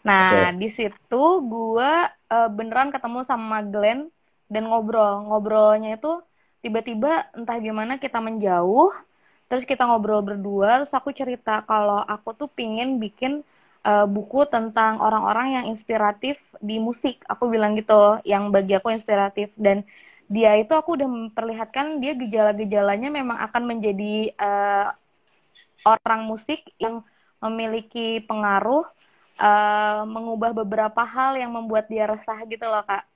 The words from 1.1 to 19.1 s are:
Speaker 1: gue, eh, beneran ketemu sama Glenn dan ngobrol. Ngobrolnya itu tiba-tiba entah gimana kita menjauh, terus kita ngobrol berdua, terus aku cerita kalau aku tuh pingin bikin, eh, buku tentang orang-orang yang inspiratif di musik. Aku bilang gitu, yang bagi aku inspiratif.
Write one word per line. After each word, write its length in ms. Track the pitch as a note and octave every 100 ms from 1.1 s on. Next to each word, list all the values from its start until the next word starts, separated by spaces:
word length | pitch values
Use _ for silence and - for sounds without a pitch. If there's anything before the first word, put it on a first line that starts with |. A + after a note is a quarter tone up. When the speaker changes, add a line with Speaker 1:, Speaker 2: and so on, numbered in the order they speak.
| B3 D4+ F#4
Speaker 1:
gue, 480 | B3+ A3+ A3+ A3+ C4 D#4+ F4
eh, 400 | - _ A3+ A#3
beneran 400 | G#3 A3+ A3+ C#4
ketemu 400 | C4+ A#3+ A#3+ B3+
sama 320 | B3 A3 G#3+
Glenn 480 | G#3 G#3 G#3 B3 D#4 _ _ _ _
dan 240 | G#3+ A3
ngobrol. 560 | A3+ G#3+ A3+ G#3 G3+ G#3
Ngobrolnya 720 | G#3+ G#3 G#3+ G#3+ G#3+ A3 A3
itu 240 | D4+ E4+ - _ _ _
tiba-tiba 640 | A#3 A3 A3+ A3 C#4+ - - -
entah 240 | A#3 A#3
gimana 400 | A3 G#3+ A3 C4+
kita 240 | C4+ A#3
menjauh, 640 | A3 A3+ G#3 F3+ F3 A3+ F4+ - - _ _ _ _
terus 160 | B3 B3+
kita 160 | B3+
ngobrol 400 | B3 A#3 G#3 G#3+
berdua, 560 | G3+ G3+ G3 G3+ G3+ B3
terus 160 | C#4+ C4+
aku 160 | C#4+
cerita 480 | C#4 C4 B3 - G#3+ G#3+
kalau 320 | A3 G#3 G3+ -
aku 240 | G#3+ -
tuh 160 | A3 C#4+
pingin 480 | - A#3 A3 B3+ C4
bikin, 480 | G#3+ _ C4 D4 D4 _ _ _
eh, 220 | G#3 G#3 G#3
buku 400 | G3+ - C4 C#4+
tentang 480 | A#3+ A3+ A3 A3 A3
orang-orang 560 | G#3+ A3 G3+ A3 C4 C4
yang 40 | A3+
inspiratif 720 | A3 _ A3 G#3 G#3 B3+ C#4+ _ -
di 160 | G#3 A3
musik. 400 | A3+ A#3+ C#4 B3 -
Aku 240 | G#3 B3
bilang 240 | A3+ G#3 G#3+
gitu, 400 | G#3+ G#3+ G#3 G#3+
yang 240 | - G3+ G#3
bagi 240 | G3+ F#3+ G3
aku 80 | A3+ A3
inspiratif. 560 | A3